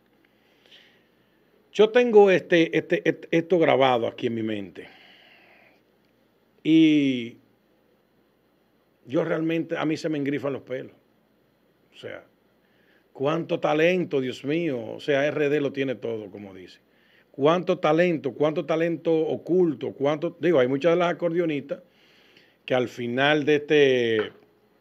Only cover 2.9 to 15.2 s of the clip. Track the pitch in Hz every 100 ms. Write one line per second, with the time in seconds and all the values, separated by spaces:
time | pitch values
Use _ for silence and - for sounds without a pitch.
2.9 | 170 160 - - 165 165 180 147 127 131
3.9 | 123 113 - 120 117 110 104 95 - -
4.9 | - - - _ _ _ _ _ _ _
5.9 | _ _ _ _ _ _ _ 151 160 160
6.9 | 151 139 127 113 - _ _ _ _ _
7.9 | _ _ _ _ _ _ _ _ _ _
8.9 | _ - 147 160 165 160 165 156 160 147
9.9 | 156 165 156 139 143 139 127 - 127 123
10.9 | - _ _ _ _ _ _ _ _ _
11.9 | - 117 92 - _ _ _ _ _ _
12.9 | _ _ - 135 165 151 170 165 151 165
13.9 | 185 160 139 131 113 135 160 170 127 110
14.9 | 113 - 139